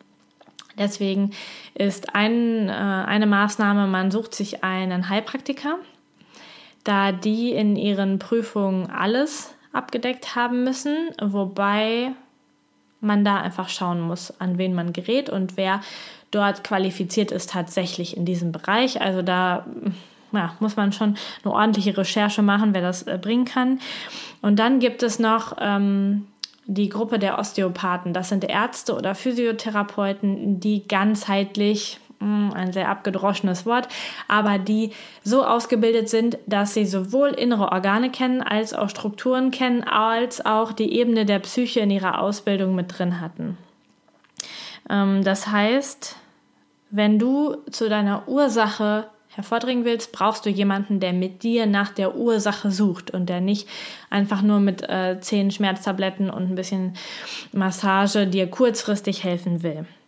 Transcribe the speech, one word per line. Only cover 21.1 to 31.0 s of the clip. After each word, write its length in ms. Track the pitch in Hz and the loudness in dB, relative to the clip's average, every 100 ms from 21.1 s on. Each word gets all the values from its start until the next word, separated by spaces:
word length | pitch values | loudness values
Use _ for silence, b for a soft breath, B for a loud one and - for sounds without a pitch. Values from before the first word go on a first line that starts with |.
| 208 B B | 0 B B
eine 100 | 208 | -2
ordentliche 440 | - 220 208 202 196 | 2 4 2 2 0
Recherche 440 | 185 220 208 208 | 0 0 0 4
machen, 320 | 202 202 214 | 4 4 4
wer 80 | 190 | 2
das, 220 | 180 180 | 0 -2
äh, 160 | - 185 | -6 -6
bringen 240 | 190 240 247 | 0 0 0
kann. 340 | 254 254 262 B B B B B B | 0 0 0 B B B B B B
Und 160 | 208 208 | 2 4
dann 220 | 226 269 | 4 4
gibt 240 | 240 240 | 2 0
es 160 | 240 214 | -2 2
noch, 380 | 226 220 - - | 2 2 0 -4
ähm, 680 | 208 202 202 196 196 202 202 _ - _ - | 0 2 2 2 2 0 -4 _ -16 _ -4
die 240 | 196 202 | -2 0
Gruppe 300 | 202 226 226 | -2 -2 0
der 180 | 196 - | 0 -2
Osteopathen. 760 | 202 - 185 180 185 180 180 | -4 -2 -2 0 -2 -2 -2
Das 160 | 180 180 | -4 -2
sind 140 | 196 | -2
Ärzte 520 | 190 196 233 - - - | 0 0 0 -2 -4 -2
oder 200 | 190 196 | -4 -2
Physiotherapeuten, 1400 | 254 240 233 226 226 208 202 - 196 196 202 196 214 185 | -2 0 0 -2 -2 -2 -2 -2 -2 0 -2 0 -2 0
die 280 | 214 208 202 | 0 -2 0
ganzheitlich, 1120 | 196 | 0